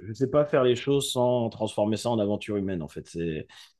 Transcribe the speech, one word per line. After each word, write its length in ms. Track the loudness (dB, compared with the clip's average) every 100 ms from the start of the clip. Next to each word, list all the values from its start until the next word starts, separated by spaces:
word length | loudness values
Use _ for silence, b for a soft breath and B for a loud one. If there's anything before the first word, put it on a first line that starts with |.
je 80 | -10
sais 160 | -2 2
pas 160 | 2
faire 200 | 4 4
les 100 | 4
choses 380 | 2 2 0 0
sans 360 | 0 2 2 0
transformer 460 | -2 -4 0 0 0
ça 140 | 0
en 80 | 0
aventure 380 | 0 -2 -2 -2
humaine, 260 | -2 -4
en 60 | -6
fait. 180 | -10 -10
C'est, 400 | -6 -4 -4 -10 B B